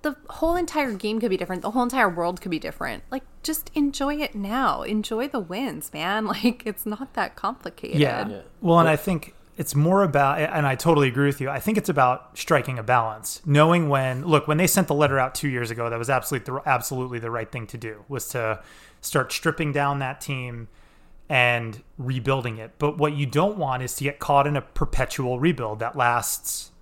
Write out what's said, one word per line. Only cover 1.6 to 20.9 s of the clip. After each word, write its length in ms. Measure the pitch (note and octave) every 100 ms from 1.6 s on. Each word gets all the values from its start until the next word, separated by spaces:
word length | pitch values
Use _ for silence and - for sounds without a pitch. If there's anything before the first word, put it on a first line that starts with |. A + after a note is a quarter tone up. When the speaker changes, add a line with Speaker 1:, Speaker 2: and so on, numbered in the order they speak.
Speaker 1:
The 100 | -
whole 120 | A#3
entire 240 | A#3+ C4 G#3
world 320 | E3+ E3+ F3+
could 120 | G3
be 60 | D#3+
different. 460 | D#3+ - C#3+ G#2+ -
Like, 120 | C4+ - -
just 260 | - D#4 - D#4
enjoy 400 | C#4+ C#4 C#4 D4
it 180 | C#4
now. 500 | G#3+ G3 A#3+ B3 -
Enjoy 440 | - G#3+ G#3 A3+ C#4
the 140 | C4+
wins, 500 | E3+ F#3+ C4 D#3 -
man. 340 | D3+ E3+ G#3 A3
<laughs> 20 |
Like, 360 | G#3+ A#3+ A#3 -
it's 200 | - G#3+
not 280 | G#3+ C4+ -
that 200 | F#3+ -
complicated. 640 | G3 - F3+ - - D3+
Speaker 2:
Yeah. 300 | C#3+ A#2+ G#2+
Speaker 3:
Yeah. 120 | G2 - -
Speaker 2:
Well, 180 | F#3+ E3+
and 80 | E3
Speaker 3:
But 60 |
Speaker 2:
I 20 | D3+
think 400 | - E3+ - - - -
it's 180 | D3 C#3+
more 280 | D#3 F#3+
about, 360 | F#3+ C#3 C#3 D3+
and 260 | D#3 E3+ C#3+
I 100 | B2+
totally 340 | E3+ D#3 C3+
agree 180 | A#2+ C#3+
with 140 | C#3
you, 80 | C3
I 100 | C#3+
think 180 | - G#3+
it's 120 | -
about 480 | D3 B2+ B2+ - -
striking 420 | - D3+ B2 B2+
a 40 |
balance, 580 | A2 B2 A2+ A2 - - D#3+
knowing 440 | C#3+ D#3+ F3 D#3
when, 360 | C#3 C3 B2+ E3+
look, 220 | D#3 -
when 80 | D3+
they 120 | F3+
sent 200 | - F3
the 80 | D3
letter 240 | D3 C#3
out 160 | B2+ -
two 140 | C#3+
years 200 | B2+ A#2
ago, 200 | A#2 A#2
that 100 | A#2
was 100 | A#2
absolutely 440 | C3 - C3+ -
the, 80 | C3 D3
absolutely 540 | B2+ - C3 B2+ A#2+
the 100 | A#2
right 220 | A#2 A2+
thing 160 | B2+ A2
to 100 | A#2
do, 280 | A2 G#2 G2+
was 220 | C3+ -
to 320 | B2+ A2 G#2+ - - - -
start 320 | - D3 B2+
stripping 400 | - E3 D#3 D3+
down 260 | C#3+ C#3+ C#3
that 220 | C3 C#3
team 480 | - C3+ B2 A#2 A2+ - -